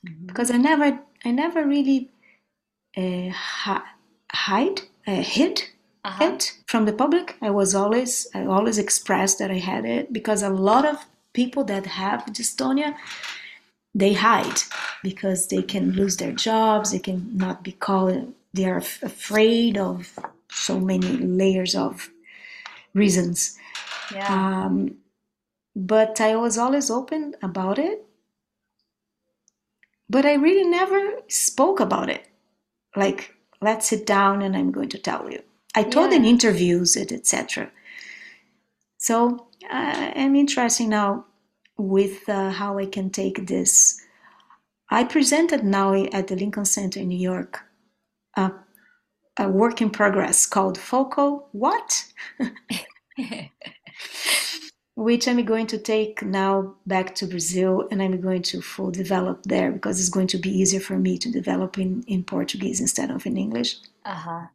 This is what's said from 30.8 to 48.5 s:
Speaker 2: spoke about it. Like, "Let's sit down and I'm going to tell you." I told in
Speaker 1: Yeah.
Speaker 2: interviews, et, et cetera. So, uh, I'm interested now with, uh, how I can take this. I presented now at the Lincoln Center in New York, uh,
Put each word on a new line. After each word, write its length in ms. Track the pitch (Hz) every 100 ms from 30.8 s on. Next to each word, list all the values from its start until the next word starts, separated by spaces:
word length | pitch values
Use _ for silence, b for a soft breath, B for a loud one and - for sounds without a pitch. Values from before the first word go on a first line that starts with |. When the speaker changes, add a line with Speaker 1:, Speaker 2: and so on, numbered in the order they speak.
| 381 392 403 - -
Speaker 2:
spoke 520 | - - - 262 -
about 300 | 196 196 -
it. 180 | - - _ _ _ _ _ _ -
Like, 400 | 196 392 - _ _ _
"Let's 260 | 202 220 -
sit 180 | 214 214
down 360 | 196 196 202
and 140 | 196 190
I'm 160 | -
going 180 | 190 -
to 80 | -
tell 300 | - - -
you." 100 | - - _ _ 226
I 80 |
told 280 | 214 - 370
in 120 | 349
Speaker 1:
Yeah. 80 | 220
Speaker 2:
interviews, 640 | 240 247 175 175 175 175 -
et, 140 | -
et 140 | - -
cetera. 460 | - - - - B B B B B B B B B _ _ _ _
So, 500 | - 226 240 240 - _ -
uh, 420 | 254 294 - - -
I'm 200 | 269 277
interested 520 | 285 277 240 233 226
now 380 | 214 202 202 - _ _ _ _ -
with, 500 | 196 196 196 196 -
uh, 220 | 202 196
how 260 | 185 202 196
I 80 | 196
can 240 | 196 190
take 380 | 190 190 190 185
this. 540 | 269 - - - - b b b b b b _ _ _
I 160 | 214 247
presented 580 | 320 269 294 330 294
now 300 | 202 196 196 196 196
at 160 | 196 190
the 80 | 190
Lincoln 300 | 202 208 202
Center 340 | - 190 190
in 80 | 185
New 100 | 180
York, 460 | 185 185 180 - - _ _ _ _ _ _ -
uh, 140 | 190